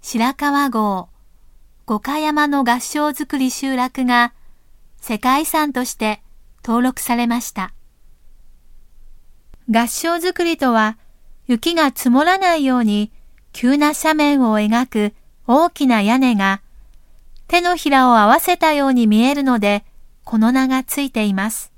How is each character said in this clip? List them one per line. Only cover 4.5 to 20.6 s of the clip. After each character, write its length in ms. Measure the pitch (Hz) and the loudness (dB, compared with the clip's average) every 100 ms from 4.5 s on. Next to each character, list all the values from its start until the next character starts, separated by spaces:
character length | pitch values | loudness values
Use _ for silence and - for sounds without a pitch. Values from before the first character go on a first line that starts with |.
| - _ - - - | -20 _ -20 -20 -20
世 200 | - 214 | -8 -4
界 220 | 254 269 | 0 0
遺 40 | 320 | 0
産 260 | 320 302 | -2 -2
と 120 | 262 | -4
し 100 | 247 | -6
て 260 | - 220 208 - - - - | -4 -6 -6 -12 -20 -20 -16
登 200 | - 226 | -4 0
録 160 | 254 254 | 0 -2
さ 140 | - | -4
れ 140 | 240 240 | -2 0
ま 120 | 233 | -2
し 120 | 233 | -6
た。 200 | - 185 - - _ - - - - - - - - - - - - - - _ - - | -10 -12 -14 -20 _ -20 -20 -20 -20 -20 -20 -20 -20 -20 -20 -20 -20 -20 -20 _ -20 -2
合 140 | 226 233 | 0 0
掌 320 | - 330 339 | -4 -4 -2
造 240 | 349 359 | -4 -2
り 140 | 339 330 | -2 0
と 160 | 262 | 0
は、 260 | 226 214 220 - - - - - | 2 0 -4 -18 -20 -20 -20 -4
雪 300 | 233 330 339 | -2 0 0
が 160 | 294 | 0
積 160 | - 254 | 0 2
も 140 | 247 | 2
ら 140 | 311 381 | 2 2
な 180 | 381 330 | 2 0
い 80 | |
よ 140 | 269 254 | 0 0
う 40 | |
に 300 | 226 208 208 - - - _ | 0 0 -4 -8 -20 -20 _
急 240 | - 247 285 | -4 0 2
な 160 | 294 | 2
斜 220 | 302 311 | 0 0
面 360 | 311 294 285 247 | 2 2 2 2
を 80 | 214 | 0
描 280 | 214 226 247 | 0 0 -2
く 280 | 220 208 - - _ - | -2 -4 -4 -20 _ 0
大 240 | 254 339 | 2 2
き 160 | - 269 | 0 0
な 160 | 226 | 2
屋 160 | 202 254 | 2 2
根 160 | 262 | 2
が 260 | 220 196 196 - - - - - - - - - | 2 0 -2 -8 -20 -20 -20 -20 -20 -20 -20 -2
手 140 | 349 | 0
の 160 | 349 349 | 0 -2
ひ 120 | 311 | 2
ら 200 | 269 254 | 4 4
を 100 | 233 | 4
合 80 | 208 | 6
わ 140 | 277 | 4
せ 160 | 359 349 | 2 0
た 160 | 320 | 2
よ 160 | 302 277 | 2 2
う 40 | |
に 140 | 247 226 | 2 2
見 160 | 214 | 4
え 100 | 247 | 2
る 120 | 285 | 0
の 160 | 269 247 | 0 0
で、 240 | 202 202 - - - _ | 0 -2 -6 -20 -20 _
こ 140 | - 220 | -4 0
の 120 | 220 | 2
名 160 | 262 | 2